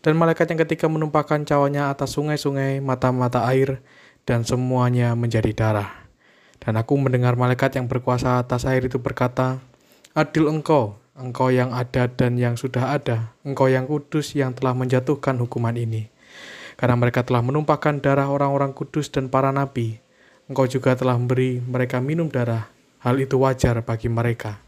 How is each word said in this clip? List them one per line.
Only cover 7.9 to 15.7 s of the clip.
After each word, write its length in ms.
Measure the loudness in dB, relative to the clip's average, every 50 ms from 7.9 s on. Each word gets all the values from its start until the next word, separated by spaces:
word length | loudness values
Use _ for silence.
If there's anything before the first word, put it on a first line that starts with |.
| -4 -2 0 0 0 0 2 2 2
atas 320 | 2 0 0 -2 -2 0
air 160 | 0 0 0 0
itu 160 | -2 -4 -4
berkata, 640 | -4 -4 -2 0 0 0 2 0 -2 -2 -2 -6 -10 _ _ _ _ _ _ _ _ -6
"Adil 400 | _ -2 -2 0 0 0 0 2
engkau, 480 | 0 -2 0 2 4 4 4 0 -4 -14 _ _ _
engkau 320 | -14 -12 -10 -2 0 2 2 4
yang 160 | 2 2 0
ada 400 | -2 -4 -6 -2 0 0 0 0
dan 240 | 0 0 0 0 2
yang 240 | 0 0 0 -2 -4
sudah 400 | -6 -4 -2 -2 0 0 -2 -2
ada, 320 | -2 -2 -4 -4 -4 -8 _ _ _
engkau 240 | -8 0 2 2 4
yang 160 | 4 2 0
kudus 480 | -2 -4 -6 -4 _ -4 -4 -4 -2 -2
yang 160 | -2 -2 -2
telah 240 | -2 -2 -2 0 0
menjatuhkan 640 | 0 0 2 0 0 2 0 -2 0 0 -2 0 0
hukuman 320 | -2 -4 -2 -2 -2 -2